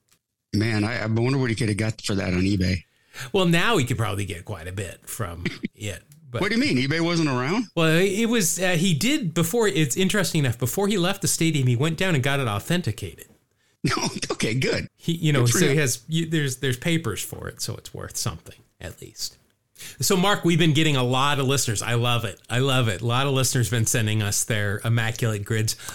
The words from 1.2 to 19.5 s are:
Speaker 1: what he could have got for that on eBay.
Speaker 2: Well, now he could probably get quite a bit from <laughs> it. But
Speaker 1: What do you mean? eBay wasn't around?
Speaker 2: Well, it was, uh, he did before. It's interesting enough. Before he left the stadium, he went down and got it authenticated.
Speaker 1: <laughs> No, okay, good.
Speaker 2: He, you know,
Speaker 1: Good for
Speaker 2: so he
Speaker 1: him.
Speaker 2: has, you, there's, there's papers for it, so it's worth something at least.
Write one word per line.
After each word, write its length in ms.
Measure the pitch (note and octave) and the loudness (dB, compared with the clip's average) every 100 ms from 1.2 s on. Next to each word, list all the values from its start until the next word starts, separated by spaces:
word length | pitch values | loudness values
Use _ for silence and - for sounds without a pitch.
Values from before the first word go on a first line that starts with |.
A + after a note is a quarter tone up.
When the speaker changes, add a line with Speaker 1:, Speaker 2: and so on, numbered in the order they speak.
| B2 C#3 | 2 2
Speaker 1:
what 120 | B2+ | 0
he 60 | A2 | 0
could 120 | A2 | 0
have 80 | G#2 | 0
got 220 | A2 - | -2 -2
for 100 | - | -4
that 180 | G2 F#2+ | -2 0
on 60 | F2+ | 0
eBay. 420 | F#2+ G2+ F2+ F#2 - _ _ - - | 2 2 2 0 -4 _ _ -16 -4
Speaker 2:
Well, 140 | G3 F3 | 0 4
now 300 | E3 G#3 G#3 | 4 4 2
he 80 | |
could 140 | B2+ A#2 | 0 -2
probably 260 | G#2+ G2+ | -2 -4
get 200 | F#2 F2 | -6 -8
quite 220 | - G#2 F2+ | -10 -12 -10
a 60 | |
bit 340 | F#2+ F#2 - - | -8 -10 -12 -14
from 360 | - F#2 E2+ E2+ - | -10 -8 -8 -8 -8
<laughs> 140 | - | -10
it. 280 | - G#2 F2+ - - C3+ | -8 -10 -10 -14 -20 -10
But 120 | A#2 | -4
Speaker 1:
What 80 | G3 | 0
do 80 | G#3 | 0
you 20 | |
mean? 160 | C#4+ C3 | 2 2
eBay 240 | C3+ D#3+ | 2 0
wasn't 280 | E3+ E3+ D#3 | 2 2 2
around? 360 | B2 B2+ A3 G#3 | 0 0 -2 -2
Speaker 2:
Well, 220 | E3+ D#3+ E3 | 0 2 4
it 280 | G3 F#3 A3+ | 2 2 2
was, 340 | A#3+ F3+ E3+ | 2 0 0
uh, 120 | F#3 | 0
he 200 | E3+ G3 | 2 2
did 380 | D3 A#3+ D4+ F3+ | 2 2 0 0
before. 340 | F3 E3 A#3 G#3 | 0 0 2 2
It's 300 | D3 D3+ F3 | 2 0 2
interesting 480 | F#3+ G#3 F3 D#3+ | 0 2 0 2
enough. 140 | C3+ - | 0 0
Before 280 | B2 - G3+ | -2 0 0
he 120 | G#3+ | 2
left 240 | F3 G3+ | 0 0
the 60 | D#3+ | -2
stadium, 380 | - E3 D3+ B2+ | 0 2 2 2
he 80 | A#2+ | 2
went 200 | D#3+ D#3+ | 0 0
down 180 | F#3 | 0
and 80 | D3 | 2
got 160 | C#3 C#3 | 2 0
it 80 | B2 | 0
authenticated. 800 | G2+ - F3+ A2+ - F#2 - - | -2 0 -2 -2 -4 -8 -12 -20
Speaker 1:
<laughs> 40 | _ _ _ _ _ | _ _ _ _ _
No, 80 | - - - - - | -2 -2 -2 -6 -8
okay, 220 | - A#2+ | -4 -2
good. 340 | B2 F3 G2+ - _ | 0 0 -2 -6 _
Speaker 2:
He, 160 | - | -6
you 200 | E3+ D#3 | 0 2
know, 100 | C#3 | 4
Speaker 1:
Good 80 | A#2+ | 4
for 60 | D3 | 4
Speaker 2:
so 60 | D#3 | 4
he 40 | |
Speaker 1:
him. 80 | C#3 | 2
Speaker 2:
has, 240 | C#3 - - | 0 -2 -4
you, 180 | D#3+ D#3+ | -4 -2
there's, 300 | D#3+ C#3 B2+ | -2 -2 -2
there's 200 | C3+ B2 | -4 -2
papers 460 | E3+ E3 A#2 F#2 | -2 -2 -2 -6
for 240 | - - - | -8 -10 -12
it, 160 | - | -8
so 140 | - - | -8 -10
it's 180 | - | -12
worth 220 | - - - | -12 -10 -6
something 400 | - D#2+ - - _ _ | -6 -8 -12 -20 _ _
at 200 | F2+ - | -14 -14
least. 380 | - - - - _ | -18 -12 -12 -12 _